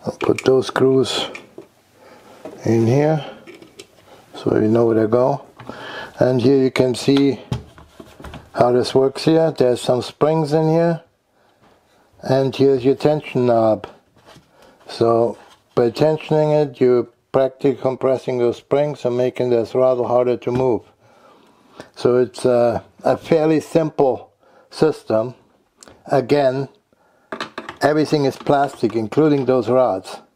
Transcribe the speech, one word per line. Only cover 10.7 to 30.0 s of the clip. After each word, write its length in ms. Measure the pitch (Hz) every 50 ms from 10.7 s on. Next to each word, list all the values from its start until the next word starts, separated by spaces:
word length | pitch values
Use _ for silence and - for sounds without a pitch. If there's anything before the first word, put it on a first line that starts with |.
here. 320 | 160 165 170 170 170 156 - _ _ _ _ _ _ _ _ _ _ _ _ _ _ _ _ _ _ _ _ _ _ _ -
And 340 | - 131 135 135 135 120
here's 300 | - 131 139 139 131 117
your 80 | 135 139
tension 500 | 131 - 147 151 156 147 - - 135 123
knob. 420 | 123 120 117 113 110 107 98 - - - _ _ _ _ _ _ - - - _ _ _ _ _ _ _ _ _ -
So 480 | - - 113 117 117 117 117 117 104 - - - - _ _ _ _
by 160 | - 123 117
tensioning 640 | 110 - 147 156 156 156 - - 156 156 151 151 151 151 151
it, 180 | 139 127 -
you're 260 | 131 127 123 123 117 - _ _ _ _ _
practically 380 | 135 135 135 - _ - 143 131
compressing 640 | 113 - 131 131 123 - 131 131 120 - - 127 123
those 180 | 120 120 113
springs 480 | - - _ - 139 147 151 147 - -
and 100 | 123 123
making 360 | 123 123 127 123 - 127 127
this 240 | 120 117 113 104 -
rather 300 | 127 127 127 131 123 120
harder 340 | 110 120 123 127 123 123 117
to 120 | - -
move. 300 | 123 123 131 131 120 98 - _ _ _ _ _ _ _ _ - _ _ _ _ _ _ _ _ _ - - - _
So 220 | - - 127 120
it's, 300 | 123 127 117 - - -
uh, 340 | 127 123 120 120 120 113 - - - _ _ -
a 140 | - 131 110
fairly 420 | - - 165 160 151 156 160 151
simple 720 | 139 - - 170 160 151 - - 143 135 120 104 - - _ _ _ _ _ _ _ _
system. 640 | - - - 156 143 - - - 110 110 113 123 123 _ _ _ _ _ _ _ _ _ - - - _ _
Again, 640 | - 139 135 127 110 143 147 143 131 127 135 139 123 _ _ _ _ _ _ _ _ _ _ _ _ - - - - _ - - - - - -
everything 420 | 139 151 156 151 139 - 151 143
is 120 | 135 131
plastic, 600 | - - - 147 139 139 139 - - - 113 101
including 480 | 117 113 104 - - 151 160 147 139 131
those 240 | 120 127 127 113 101
rods. 520 | 120 131 127 120 95 95